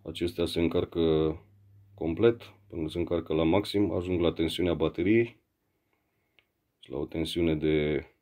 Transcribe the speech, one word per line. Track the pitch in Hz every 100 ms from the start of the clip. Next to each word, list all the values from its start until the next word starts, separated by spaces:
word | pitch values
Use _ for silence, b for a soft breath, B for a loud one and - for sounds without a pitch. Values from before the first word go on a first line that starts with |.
acestea | - 82 87 82 82
se | 85
încarcă | 82 87 82 85 82 78 78 78 - - - - -
complet, | - 82 82 113 120 - - _
până | 85 78
se | 87
încarcă | 82 85 80
la | 78
maxim, | 82 95 101 101 101
ajung | 92 90 90
la | 85
tensiunea | 80 82 - 90
bateriei, | 80 80 - 90 113 117 - _ _ _ _ _ _ _ _ _ _ _ _ _ _
la | - 67
o |
tensiune | 73 82 80 82 85
de | 78 78 78 76 71 - _